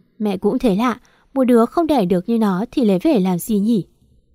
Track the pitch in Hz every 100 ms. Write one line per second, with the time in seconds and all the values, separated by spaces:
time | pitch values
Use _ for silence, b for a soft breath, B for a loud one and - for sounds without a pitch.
0 | _ - 208 190 202 254 247 190 247 -
1 | b b b 269 240 233 233 349 320 285
2 | 175 185 208 233 214 185 233 302 214 180
3 | 320 240 185 175 - 202 214 220 - _
4 | _ _ _